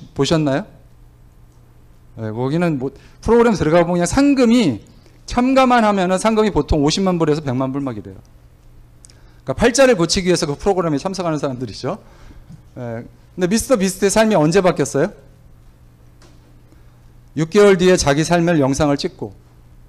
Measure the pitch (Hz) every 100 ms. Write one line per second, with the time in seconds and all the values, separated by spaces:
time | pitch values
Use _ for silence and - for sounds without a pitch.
0 | - - 139 165 147 139 214 - - -
1 | - - - - - - - - - -
2 | - - 110 110 131 160 175 143 135 -
3 | - - - 233 233 175 156 170 170 175
4 | 175 - 285 269 240 240 185 104 - -
5 | - - - - 254 269 262 247 214 202
6 | 180 185 220 220 214 156 143 160 143 196
7 | 190 175 160 147 143 123 135 135 135 110
8 | 98 95 - - - - - - - -
9 | - - - - - 131 226 262 262 214
10 | 165 - 180 170 160 143 202 185 170 139
11 | 190 190 175 151 143 123 123 95 127 202
12 | - - - - - - - - 120 113
13 | 120 - - - 175 220 - 247 190 -
14 | 202 214 220 196 151 185 180 170 135 135
15 | 180 - - - - - - - - -
16 | - - - - - - - - - -
17 | - - - 135 160 208 208 190 185 180
18 | 147 143 156 175 170 170 131 135 151 143
19 | 185 - 110 - - - - -